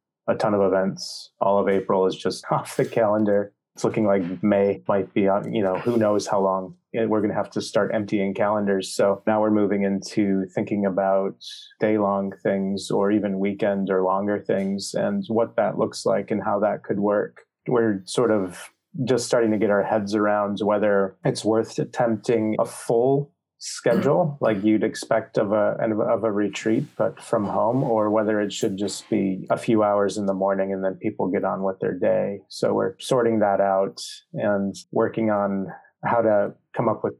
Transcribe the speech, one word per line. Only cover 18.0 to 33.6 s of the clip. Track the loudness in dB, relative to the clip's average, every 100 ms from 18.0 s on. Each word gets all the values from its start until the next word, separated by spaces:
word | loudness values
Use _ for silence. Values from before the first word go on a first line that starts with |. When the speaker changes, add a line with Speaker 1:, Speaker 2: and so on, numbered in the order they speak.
| -4
Speaker 1:
sort | 0 2
of | 2 0 -8 -20 _ _ -8
just | 0 0 2
starting | 2 2
to | 2
get | 2
our | 2
heads | 2 0 0 0
around | 2 2 0 0
whether | 0 2 4 2 0 -2 -4
it's | -2
worth | 0 0 0 -4
attempting | -6 -2 0 0 0 0 0 -2
a | -4
full | -6 -2 2 2 0 -2 _ _ _
schedule | -14 -4 0 2 2 2 0 0
Speaker 2:
Mm. |
Speaker 1:
like | 0 2
you'd | 2 2
expect | 2 -4 -2 -2 0 -2
of | 0
a, | 2 0 0 -2 0 0
of | 0
a | 0
retreat, | 0 -2 -2 0 0 -2 -2
but | -4 -4
from | -4 -2 0
home, | 0 0 0
or | 0 2 2
whether | 2 2 0
it | -2
should | -2 -4 -2
just | -4 -6 -2
be | 0 0 -2 -2
a | -4
few | 2 2
hours | 4 2 0 0
in | -4
the |
morning | 0 0 0 -2
and | -2
then | -4 -4
people | -6 -4 -2
get | 0
on | -2 -2
with | -4 -2
their | -4 0
day. | 0 0 0 -6 -12
So | -4 0
we're | 0 -2 -4
sorting | -2 2 2 2
that | 2 2